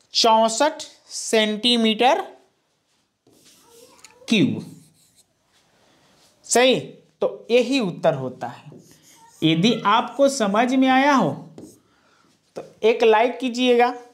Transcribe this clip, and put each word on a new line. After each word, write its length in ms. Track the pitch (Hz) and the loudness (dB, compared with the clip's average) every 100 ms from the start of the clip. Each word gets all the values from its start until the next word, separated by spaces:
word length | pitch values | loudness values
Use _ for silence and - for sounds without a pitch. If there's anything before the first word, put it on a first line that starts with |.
| _ | _
चौंसठ 720 | - 226 220 226 226 294 302 - _ _ | 0 2 4 2 0 -2 -2 -18 _ _
सेंटीमीटर 1120 | - - 220 214 208 240 240 220 214 247 370 - - _ _ _ _ _ _ _ _ _ _ _ _ _ - - _ - _ - | -12 -2 0 0 -2 0 2 2 2 2 2 -4 -18 _ _ _ _ _ _ _ _ _ _ _ _ _ -20 -20 _ -20 _ -4
क्यूब। 360 | 214 123 110 - - _ _ _ _ _ _ _ _ _ _ _ _ _ _ _ _ - | 0 0 -4 -12 -20 _ _ _ _ _ _ _ _ _ _ _ _ _ _ _ _ -2
सही, 340 | 233 254 185 - - _ - | 2 2 0 -4 -20 _ -6
तो 260 | - - - | -6 -6 0
यही 280 | 240 226 269 | 0 0 -2
उत्तर 320 | 196 151 165 139 | -4 -2 -2 -2
होता 320 | 127 127 120 | -8 -10 -14
है। 240 | - 151 - - _ _ _ - - | -16 -20 -20 -20 _ _ _ -20 -4
यदि 320 | 160 165 220 226 202 | 0 2 0 0 0
आपको 400 | 226 240 - 277 | 0 -2 0 0
समझ 440 | - 208 208 247 | 2 -2 0 0
में 140 | 262 262 | 2 2
आया 240 | 262 277 | 2 2
हो 160 | 262 160 - - - - - _ _ _ _ _ _ _ 170 | 2 0 -4 -16 -20 -20 -20 _ _ _ _ _ _ _ -18
तो 80 | - - | -18 -2
एक 200 | 214 233 | -2 2
लाइक 340 | 226 214 247 247 | 2 2 0 -4
कीजिएगा 540 | 262 233 254 240 240 247 - | -6 -2 2 4 2 -2 -18